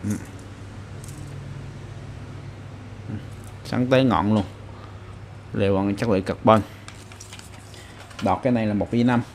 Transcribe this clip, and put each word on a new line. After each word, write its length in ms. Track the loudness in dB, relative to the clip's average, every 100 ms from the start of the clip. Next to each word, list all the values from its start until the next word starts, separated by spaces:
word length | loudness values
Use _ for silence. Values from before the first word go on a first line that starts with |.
Ừ. 60 | -2 -4 -4 -14 -14 -14 -14 -14 -12 -12 -12 -12 -12 -10 -10 -10 -10 -12 -12 -12 -12 -12 -12 -12 -12 -12 -12 -12 -14 -12 -8 -8 -8 -12 -12 -12 -4
Sắn 220 | 0 6
tới 160 | 6
ngọn 300 | 8 6 6
luôn. 100 | 4 4 -4 -14 -14 -14 -14 -14 -14 -14 -16 -6
Liệu 220 | 2 4 4
bằng 200 | 2 2
chất 140 | 2
liệu 120 | 2
carbon. 400 | 2 2 8 8 6 -8 -16 -16 -16 -16 -16 -16 -16 -16 -16 -16 -16 -16 -16 -2
Đọt 160 | 2 4
cái 100 | 4
này 140 | 4 4
là 60 |
một 140 | 2 2
ly 120 | 4
năm. 180 | 6 4 2